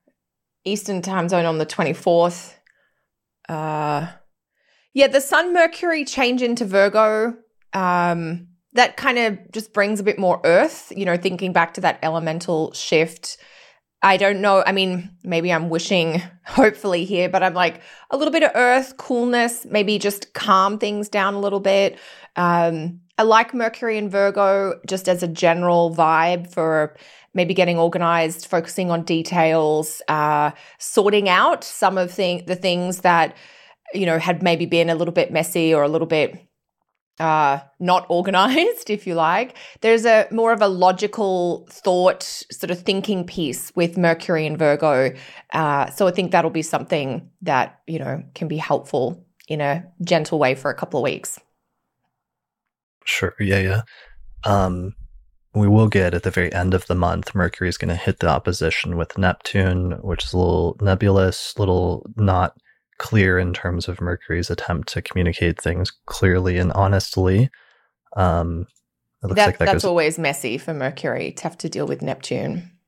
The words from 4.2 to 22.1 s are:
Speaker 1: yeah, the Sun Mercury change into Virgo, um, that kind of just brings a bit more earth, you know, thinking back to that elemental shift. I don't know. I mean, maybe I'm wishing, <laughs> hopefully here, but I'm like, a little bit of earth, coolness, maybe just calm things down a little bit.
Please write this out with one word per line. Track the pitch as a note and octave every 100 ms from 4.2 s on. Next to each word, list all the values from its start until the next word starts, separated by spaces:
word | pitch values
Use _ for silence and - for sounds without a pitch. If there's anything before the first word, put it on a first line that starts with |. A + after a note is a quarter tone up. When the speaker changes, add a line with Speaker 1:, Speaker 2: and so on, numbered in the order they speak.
| _ _ _ _ _ _ _ C4
Speaker 1:
yeah, | C4+
the | C#4
Sun | C#4 D4+ F4
Mercury | F4 E4 E4 F4 D#4 C4+
change | - B3 B3
into | A#3+ A#3 G3+
Virgo, | G3 G3+ G#3+ A3 G#3+ A#3 A#3 _ _ _
um, | G3 F#3 F3+ F3 E3+ E3 F3 - _ _ A#3+
that | B3 -
kind | C#4 B3
of | A3+ F#3+ -
just | A3 A3
brings | G#3 G3+ G#3+
a |
bit | G3+ -
more | F#3 -
earth, | D#3+ F3+ D#4 - - F#3+
you | F#3
know, | F3
thinking | F#3 F3+ F#3
back | F3 E3
to | -
that | F3+ -
elemental | D#3+ E3 E3 D#3+ F3 D#3 D#3+
shift. | - - D#3+ E3+ - - - - - - _ _ _
I | G3 F#3+
don't | G3+ G3
know. | G3+ F#3+ -
I |
mean, | G3 F#3+ F3+ F3 -
maybe | F#3 E3+ F3+
I'm | E3 E3+
wishing, | E3 - F#3 E3 D#3+ -
<laughs> | - -
hopefully | - G#3+ G#3 G3+ F3 F#3
here, | F#3 F3
but | F#3
I'm | F#3
like, | F3 E3+ E3+ - - -
a | C#4
little | D4+
bit | D#4
of | D#4
earth, | A#3 B3 B3+ C4 -
coolness, | - A#3+ A#3+ A#3+ A#3 A#3 -
maybe | G#3 G3+ G#3
just | G3+ G3+ -
calm | - - F#3+ G3 G#3
things | G#3 G#3 G#3
down | G#3 G3
a | G3+
little | G3+ G3
bit. | G3 G3 G3 - -